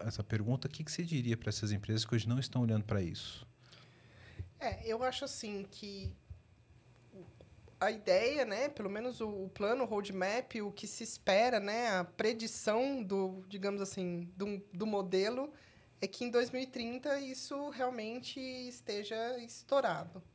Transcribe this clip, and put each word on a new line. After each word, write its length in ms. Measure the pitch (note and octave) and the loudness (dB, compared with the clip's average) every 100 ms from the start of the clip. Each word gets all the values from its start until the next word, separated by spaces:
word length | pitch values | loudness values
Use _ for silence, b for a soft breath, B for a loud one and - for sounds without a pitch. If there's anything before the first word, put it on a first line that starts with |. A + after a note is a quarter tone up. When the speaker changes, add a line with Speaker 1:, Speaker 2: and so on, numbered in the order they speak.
Speaker 1:
essa 240 | A2 - | -4 -2
pergunta, 420 | G2+ A2 G#2 C3 D3+ | 0 0 2 0 -2
o 40 | |
que 120 | - | -6
que 80 | D#3 | -6
você 140 | - | -4
diria 320 | E3+ D3 A#2 A2+ | 0 0 2 0
pra 140 | A2 | 0
essas 220 | - G#2 | -2 0
empresas 340 | G2+ G#2 G#2+ - | 0 0 0 2
que 80 | |
hoje 120 | A#2 A2 | 2 2
não 120 | B2 | 0
estão 240 | B2 B2+ | 0 2
olhando 220 | A#2 G#2+ | 4 4
pra 180 | G#2 G#2 | 2 0
isso? 440 | F2 - - - - - B B B B B B B B B - | 0 -4 -8 -12 -16 -20 B B B B B B B B B -6
Speaker 2:
É, 240 | C4 - A3+ | -4 -2 -2
eu 180 | A3+ | 0
acho 220 | B3+ B3+ C#4 | 0 0 -4
assim 400 | - G#3+ G3+ G3 | -4 -4 -6 -8
que 400 | - G3+ G3 F#3+ - - - - - - - - - - F#3+ - - - - - - | -10 -10 -6 -6 -8 -14 -18 -20 -20 -20 -20 -20 -20 -20 -18 -18 -20 -20 -20 -16 0
a 120 | G3 | 0
ideia, 560 | A3 F#3+ F#3 A#3 D4 A3+ | 2 4 6 6 4 2
né, 240 | G3+ C#4+ | 2 0
pelo 180 | - G3 | -2 -4
menos 320 | G3+ B3 A#3 | -2 -4 -4
o, 80 | G#3+ | -4
o 220 | G3+ F#3+ | -4 -6
plano, 340 | - G3+ B3+ | 0 2 4
o 20 | A3+ | 2
roadmap, 680 | G#3 G3 F#3+ F#3+ A#3 B3+ A3+ | 0 0 0 2 0 -2 -4
o 100 | G3+ | -4
que 140 | G3 G#3 | -6 -6
se 180 | - | -6
espera, 560 | A3+ - - G3 B3 A3+ | -6 -2 6 8 8 6
né, 380 | G3+ A3+ A#3+ F#3 | 2 0 2 2
a 60 | |
predição 1000 | E3+ - G#3+ A3+ A3 - G#3+ A3 C4+ C4+ | 2 2 2 2 -2 -2 4 4 4 0
do, 420 | F#3+ G3 F#3+ F#3 F#3 | 0 2 2 -2 -8
digamos 360 | G3 G3 G3+ | -4 0 0
assim, 440 | G3 G3 F3+ F3 F3 | -2 -2 -2 -2 -4
do, 280 | F#3 G3+ G3 - | -4 -4 -4 -6
do 140 | F3 A3 | -4 0
modelo, 680 | G3+ F#3 F#3 G#3 B3 D4 - b b b b | 0 2 4 4 2 -2 -6 b b b b
é 60 | G3 | -6
que 180 | - | -2
em 60 | A#3+ | 2
dois 200 | A#3+ B3 | 4 2
mil 120 | B3+ | 0
e 40 | C4 | -4
trinta 540 | B3+ A#3 B3+ D4 C#4 | -4 -4 -4 0 0
isso 480 | C4+ C4 - C#4+ C#4+ | -2 -6 -6 -4 -4
realmente 720 | A#3 B3 B3 G#3+ B3 B3 C#4 | -2 -2 0 -4 -6 -8 -8
esteja 960 | C4 B3+ B3 - - G#3 G#3 A3 A#3 B3+ | -6 -6 -8 -10 -6 -6 -4 -2 -2 -4
estourado, 840 | A#3 - - C#4 A#3 D#3+ E3+ F#3+ - | -8 -10 0 2 4 0 -6 -12 -18